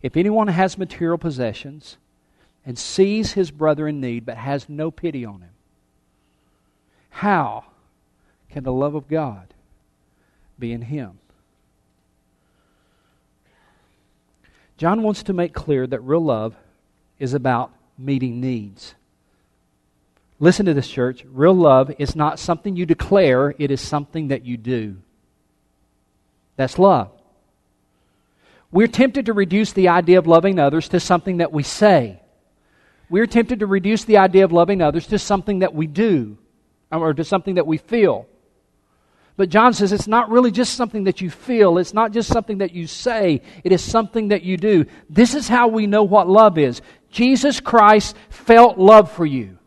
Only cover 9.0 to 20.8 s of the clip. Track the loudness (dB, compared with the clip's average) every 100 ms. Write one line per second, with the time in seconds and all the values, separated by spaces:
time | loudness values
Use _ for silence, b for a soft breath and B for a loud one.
9 | -6 -6 -6 -12 -20 _ _ _ _ _
10 | _ _ _ _ _ _ -12 -10 -10 -12
11 | -12 _ _ _ _ _ _ _ _ _
12 | _ _ _ _ _ _ _ _ _ _
13 | _ _ _ _ _ _ _ _ _ _
14 | _ _ _ _ _ _ _ _ -2 0
15 | -2 -4 -6 -6 -6 -8 -4 -4 -4 -8
16 | -4 -2 -2 -4 -6 -12 _ _ _ _
17 | _ _ -8 -4 -2 -4 -6 _ _ -16
18 | -6 -6 -6 -8 -8 -8 -12 -20 -20 _
19 | _ _ _ _ _ _ _ _ _ _
20 | _ _ _ _ 0 0 -2 -2